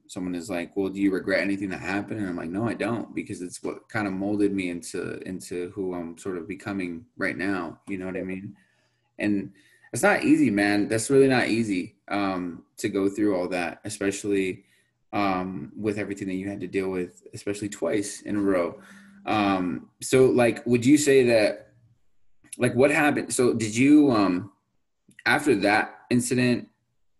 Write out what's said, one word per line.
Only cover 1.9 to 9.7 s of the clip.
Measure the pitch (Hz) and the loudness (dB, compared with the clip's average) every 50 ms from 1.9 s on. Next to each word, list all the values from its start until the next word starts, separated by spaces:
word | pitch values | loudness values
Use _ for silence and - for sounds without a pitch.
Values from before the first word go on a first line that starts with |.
| 98 101 98 101 113 110 | -4 -4 -4 -6 -6 -6
And | 104 92 | -6 -6
I'm | 87 | -6
like, | 87 80 82 | -6 -6 -6
"No, | 87 98 117 113 | -4 -4 -2 -4
I | 87 | -2
don't," | - 98 107 117 104 - - - | -2 -4 -4 -4 -6 -6 -8 -8
because | - - - 101 85 | -10 -8 -8 -10 -12
it's | 90 87 - - - | -12 -12 -12 -10 -10
what | - - - _ _ | -10 -10 -10 _ _
kind | - 110 104 98 | -4 -4 -4 -2
of | 95 | -4
molded | 92 98 101 104 101 104 98 98 | -4 -4 -2 0 2 2 2 2
me | 98 92 87 | 0 -4 -4
into, | 87 87 82 - - 90 87 85 - - - - | -6 -8 -10 -10 -10 -8 -8 -8 -8 -10 -10 -12
into | 92 87 - - 92 87 90 90 | -12 -12 -10 -10 -8 -8 -8 -8
who | 92 101 95 92 90 | -8 -8 -6 -6 -6
I'm | 87 85 82 85 - | -6 -8 -10 -12 -12
sort | - 98 90 87 | -10 -8 -8 -8
of | 80 85 | -8 -10
becoming | 95 - - 107 101 98 92 87 85 82 82 _ _ | -12 -10 -8 -8 -6 -6 -6 -6 -8 -10 -14 _ _
right | - 95 90 60 | -6 -4 -4 -4
now. | - 90 98 98 90 82 80 - - _ | -4 -4 -4 -4 -4 -6 -8 -12 -14 _
You | - 98 92 | -10 -10 -8
know | 92 | -8
what | 92 90 | -6 -6
I | 92 90 | -6 -6
mean? | 92 92 95 98 107 - _ _ _ _ _ _ _ _ _ _ _ _ - | -6 -8 -10 -10 -14 -16 _ _ _ _ _ _ _ _ _ _ _ _ -4
And | - 104 101 98 98 - - _ _ _ | -2 0 0 0 -2 -6 -12 _ _ _